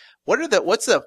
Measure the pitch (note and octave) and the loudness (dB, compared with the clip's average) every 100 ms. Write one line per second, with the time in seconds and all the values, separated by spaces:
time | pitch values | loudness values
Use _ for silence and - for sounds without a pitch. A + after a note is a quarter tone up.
0 | - _ - A#3 E4 G3+ E3+ A3 - E3 | -20 _ -4 -4 0 0 0 -2 0 -2